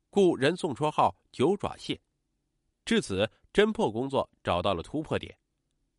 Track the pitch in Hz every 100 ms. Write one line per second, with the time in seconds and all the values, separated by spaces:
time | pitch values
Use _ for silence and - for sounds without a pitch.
0 | _ 202 185 127 135 175 175 113 151 156
1 | 117 - _ - 139 202 - - - 143
2 | _ _ _ _ _ _ _ _ - 226
3 | - 95 104 _ _ - 214 214 120 107
4 | 135 135 - _ - 87 101 87 - 147
5 | 160 101 - - _ _ _ _ _